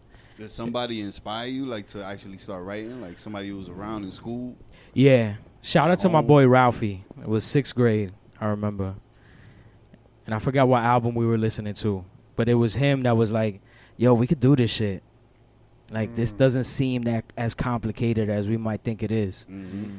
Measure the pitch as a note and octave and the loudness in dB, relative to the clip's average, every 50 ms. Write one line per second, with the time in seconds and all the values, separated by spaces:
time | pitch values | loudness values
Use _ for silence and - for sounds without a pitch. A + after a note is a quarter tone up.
0 | _ _ - - - - - - G#2+ G#2+ - - A#2 A#2 A#2 A#2+ A#2+ A#2+ A#2 A2 | _ _ -20 -20 -20 -20 -20 -18 -16 -14 -12 -10 -8 -6 -4 -4 -4 -4 -6 -6
1 | G#2 G2+ F#2+ - - G#2 G#2 A2+ A#2+ B2 C3 C3 C#3 C3 A#2+ A2 G2+ - - G#2 | -8 -8 -10 -12 -10 -10 -8 -8 -8 -8 -8 -8 -6 -6 -8 -8 -10 -12 -12 -12
2 | G2 F#2 G2+ F#2+ - G#2 F#2+ F#2 - - G2+ F#2 F2+ F#2+ G2+ G#2 G#2+ A2+ B2 B2+ | -12 -12 -12 -14 -14 -16 -18 -16 -14 -12 -12 -12 -10 -10 -10 -10 -10 -12 -12 -14
3 | A2 F2 F2 - - A2 G#2+ G2+ G2 G2 G2+ G2 F#2+ F2 F2 F2+ G2+ G#2+ A2 A2 | -14 -14 -16 -16 -14 -12 -10 -10 -10 -10 -10 -10 -12 -14 -14 -12 -10 -10 -10 -10
4 | G2+ F#2+ F#2+ - - A2+ A#2+ A#2+ B2 B2 A#2+ - - - - - - - - B2 | -10 -10 -12 -12 -12 -10 -10 -10 -10 -12 -14 -16 -20 -20 -20 -20 -20 -6 0 4
5 | C3 C#3 C3 B2 A2+ G#2+ G2+ G#2+ - - - _ - - - F3 C#3+ D#3+ F3+ F3 | 6 6 6 4 2 0 -4 -8 -12 -18 -20 _ -6 0 2 2 4 4 2 2
6 | - F#3 F3 D#3 C3+ - D3 D3 C3+ B2+ B2 B2+ B2+ B2 A#2 - A#2+ G#2 G2 F#2 | 2 4 4 4 6 6 8 8 8 8 8 6 6 4 2 0 -2 -6 -6 -8
7 | - - - C#3 B2 A2 G#2+ A2 - - - D3 C3 - - A#2+ B2 A#2 A2 G#2+ | -12 -18 -20 -12 -6 -2 -2 -2 0 0 0 0 0 0 0 2 2 2 2 2
8 | G#2 F#2 G2 - _ - - - A2+ G#2+ G#2 G#2 G#2 G#2 G2+ G2 G2 F#2+ F#2+ G#2 | -2 -4 -8 -14 _ -20 -12 -6 -4 -4 -2 -2 -2 -4 -4 -4 -6 -6 -6 -10
9 | - _ _ _ _ - - - - - - - - - _ _ _ _ _ _ | -14 _ _ _ _ -20 -20 -20 -20 -20 -20 -20 -20 -20 _ _ _ _ _ _
10 | _ _ _ _ _ - A2 G#2+ - - C3 C#3 C3+ B2+ B2+ A#2+ A2+ A#2+ B2 B2 | _ _ _ _ _ -6 -6 -4 -2 0 2 4 4 6 6 4 4 4 4 2
11 | A#2 A#2+ A#2+ A#2 A#2 A2+ A2+ A2+ A2 A2 - - G#2+ G#2 G2+ - - A2 G2+ F#2+ | 2 0 0 0 2 2 2 2 0 0 -2 -4 -6 -8 -6 -4 -2 -2 -2 -2
12 | F2+ - - - _ _ _ - A#2 A2+ A#2+ A#2+ A#2+ A2+ G2 A#2+ C#3 C#3+ C#3 C3+ | -6 -12 -20 -20 _ _ _ -2 2 2 4 4 4 2 2 2 2 2 2 2
13 | B2+ B2 A#2 A2+ A2+ G2+ A2 A2+ A2 A2 G2 F#2+ _ _ - - - _ _ - | 2 2 4 4 2 2 0 0 -2 -2 -4 -6 _ _ -20 -20 -20 _ _ 2
14 | A2 B2 B2 A2+ B2 B2+ E3 C#3 B2 C3 D3 C3+ A#2+ A2 - - A2 G2+ F#2+ - | 4 6 6 6 4 2 2 2 4 4 4 4 4 2 0 -2 -2 -4 -4 -6
15 | - _ _ _ _ _ _ _ _ _ _ _ _ _ _ _ _ - A2 A2 | -10 _ _ _ _ _ _ _ _ _ _ _ _ _ _ _ _ -10 -6 -6
16 | A2 G#2 A#2 A#2 A2+ A2 G#2+ - C3+ C3 A#2+ C3 B2 - - - C#3 C3 B2+ B2 | -4 -4 -2 -2 -2 -2 0 2 2 4 4 2 -2 -2 -2 -2 -2 0 -2 -2
17 | A#2 A#2+ A#2 A2+ - - - - A#2+ A#2 - - - B2+ B2 A#2 - A2+ G#2 - | -2 -2 -2 -2 -4 -6 -8 -6 -4 -4 -4 -4 -4 -2 -4 -4 -4 -4 -4 -2
18 | A#2 A#2 A#2 A2 A2 G#2 G#2 G#2 G2+ G2+ A2+ A2+ A2+ A2 G#2+ G#2 - B2 A2+ G2+ | -2 0 0 0 0 0 0 -2 0 -2 -2 -2 -2 -4 -6 -4 -4 -6 -6 -4
19 | A2+ G#2 A2 A2 G#2+ F#2+ F#2 - - - F#2+ G2 F#2+ F#2 F#2+ G2+ G#2 G#2 G2+ | -4 -2 -2 0 -2 -2 -4 -10 -16 -16 -14 -14 -12 -10 -10 -10 -10 -10 -12